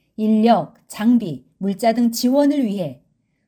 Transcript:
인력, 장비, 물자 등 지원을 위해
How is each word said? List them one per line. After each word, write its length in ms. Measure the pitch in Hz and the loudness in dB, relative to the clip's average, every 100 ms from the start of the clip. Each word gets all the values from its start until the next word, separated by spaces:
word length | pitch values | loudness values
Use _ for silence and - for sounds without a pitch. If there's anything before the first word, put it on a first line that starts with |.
| _ - | _ -4
인력, 580 | 214 220 220 208 151 _ - | 0 2 4 2 0 _ -18
장비, 580 | - 214 240 196 135 _ - | -4 2 2 0 -10 _ -10
물자 360 | 190 196 233 | -8 -2 -2
등 180 | 226 233 | 0 0
지원을 540 | 226 247 277 285 294 226 | 0 0 2 2 0 -2
위해 360 | 196 156 127 _ _ _ _ | -4 -8 -10 _ _ _ _